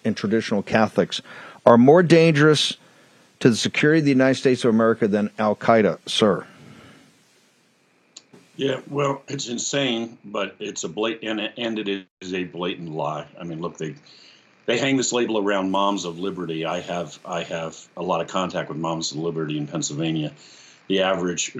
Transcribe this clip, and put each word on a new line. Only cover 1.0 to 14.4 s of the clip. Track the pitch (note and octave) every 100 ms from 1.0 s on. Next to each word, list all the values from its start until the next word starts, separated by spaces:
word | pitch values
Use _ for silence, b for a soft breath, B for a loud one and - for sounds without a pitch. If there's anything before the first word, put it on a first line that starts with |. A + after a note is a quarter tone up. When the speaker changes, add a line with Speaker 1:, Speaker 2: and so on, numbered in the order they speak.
| E2+ - B B B B -
Speaker 1:
are | A#2
more | B2+ E3+
dangerous | E3+ E3 E3 D3 D3+ D3 - - b b b b b _
to | C3+
the | G#2+
security | - - D3+ D#3+
of | C#3+
the |
United | C3 C3 C3
States | C#3 B2
of | B2
America | A2+ A2+ A2+ A2
than | G#2 G#2 -
Al | G#2+
Qaeda, | G#2 - A2+ G2 D#2+ -
sir. | - G#2+ F2 b b b b b b b b b b _ _ _ _ _ _ _ - - - _ -
Speaker 2:
Yeah, | C3+ C3 -
well, | C#3+ C#3 C3+ -
it's | C#3 A#2+
insane, | A#2 - C#3+ C3+ A2+ A#2 -
but | G2+ G#2 F#2+ -
it's | G#2 G2+ F#2+
a |
blat-, | D#2+ A2+ A2
and, | G#2+ A2 G#2+ -
and | A#2 A2
it | G2 G2 F#2 _
is | F#2
a | F#2 F2+
blatant | D#2+ F2+ F2+ E2+
lie. | D#2 D2 D2+ D2 -
I |
mean, | E2+ D#2+
look, | E2+ -
they, | D#2+ C#2+ b b b b